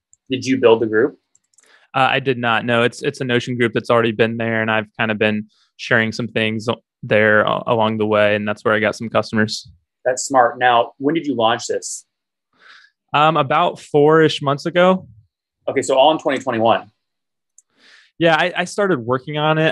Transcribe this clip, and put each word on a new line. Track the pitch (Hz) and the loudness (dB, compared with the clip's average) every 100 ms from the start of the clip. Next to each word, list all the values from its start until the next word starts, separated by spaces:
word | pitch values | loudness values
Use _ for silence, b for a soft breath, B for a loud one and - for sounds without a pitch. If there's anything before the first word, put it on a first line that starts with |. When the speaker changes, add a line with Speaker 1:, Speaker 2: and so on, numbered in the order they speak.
| _ _ - | _ _ -8
Speaker 1:
Did | 131 | -6
you | 131 123 | -2 2
build | 117 113 | 4 4
the | 110 | 2
group? | 110 143 - _ _ _ _ b b b | 0 0 -4 _ _ _ _ b b b
Speaker 2:
Uh, | 139 127 | -2 0
I | 139 | 0
did | 135 120 | -2 -2
not. | 120 110 120 | 0 0 0
No, | 117 | 2
it's, | 123 - | 0 -2
it's | 143 - | -6 -6
a | |
Notion | 131 120 127 123 | -2 -2 -2 -2
group | 117 | 0
that's | 117 - | 0 0
already | 120 117 | 2 2
been | 110 113 113 | 0 -2 -2
there, | 113 113 | -4 -2
and | 110 | -2
I've | 110 107 - | -2 -4 -4
kind | 113 | -4
of | 107 | 0
been | 107 107 107 _ _ - | 0 -2 -6 _ _ -14
sharing | - 120 110 | -2 0 0
some | 110 117 | -4 -6
things | 113 110 110 113 127 _ _ | -4 -2 -2 -6 -6 _ _
there | 120 107 107 107 | 0 2 4 4
a-, | - - - | 2 -2 -2
along | 113 110 110 | 0 0 -2
the | |
way, | 107 107 104 | 0 2 2
and | 104 107 | 0 -4
that's | 107 | -4
where | 117 | -2
I | 107 | 0
got | 107 | 0
some | - 113 | -4 -4
customers. | 113 - 110 107 - - - _ _ | -4 -2 -2 -2 -4 -14 -20 _ _
Speaker 1:
That's | 127 131 - | -4 -4 0
smart. | 135 117 123 | 2 2 2
Now, | 123 117 - - | 2 2 0 -4
when | 135 | -4
did | 165 147 | -2 -4
you | |
launch | 113 113 120 - | -2 0 0 -4
this? | 101 - - - _ _ _ _ b b b b _ _ | -8 -8 -14 -18 _ _ _ _ b b b b _ _
Speaker 2:
Um, | 139 156 160 | 2 2 2
about | 131 151 175 - | 0 0 -2 -4
four-ish | - 147 147 160 151 - | -2 2 4 4 4 0
months | 143 143 170 | -4 -4 -2
ago. | 175 185 185 - - _ _ _ _ - | 2 2 2 -4 -20 _ _ _ _ -6
Speaker 1:
Okay, | 135 | -4
so | 123 131 | 0 4
all | 147 | 4
in | 156 | 2
twenty | 156 131 | -2 -4
twenty-one. | 131 113 113 98 - _ _ _ _ _ _ _ _ b b b b - | -4 0 2 0 -4 _ _ _ _ _ _ _ _ b b b b -2
Speaker 2:
Yeah, | 165 156 | 2 2
I, | 175 165 | 0 -4
I | |
started | 180 - 202 139 | -6 -2 -2 -2
working | 113 131 156 151 | -2 -4 -4 -2
on | 156 156 | 0 2
it | 160 | 0